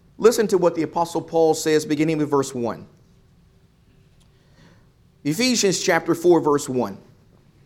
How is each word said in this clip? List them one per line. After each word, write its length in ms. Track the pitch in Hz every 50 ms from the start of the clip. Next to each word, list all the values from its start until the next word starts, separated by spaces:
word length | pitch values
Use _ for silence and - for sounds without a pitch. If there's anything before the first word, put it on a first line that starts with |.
| _ _ _ -
Listen 280 | - 220 247 233 220
to 100 | 196 208
what 200 | 180 175 170 170
the 60 | 165 156
Apostle 380 | 151 - 175 170 165 - 170
Paul 340 | - - - 165 165 156 156
says, 300 | 160 - 160 156 151 151
beginning 340 | 123 151 143 156 160 160 156
with 120 | 151 135
verse 240 | 143 139 135 - -
one. 320 | 123 120 110 95 76 104 - - _ _ _ _ _ _ _ _ _ _ _ _ _ _ _ _ _ _ _ _ _ _ _ _ _ _ _ _ _ _ _ _ _ - - _ _ _ _ _ _ _ _ _ _ -
Ephesians 580 | 143 156 180 247 254 247 214 - 196 170 - -
chapter 320 | 185 175 165 165 - 165
four, 260 | - - 180 175 160
verse 280 | 139 151 143 143 143 -
one. 300 | 127 127 113 101 98 - - _ _ _ _ _ _ _ _ _ _ _ _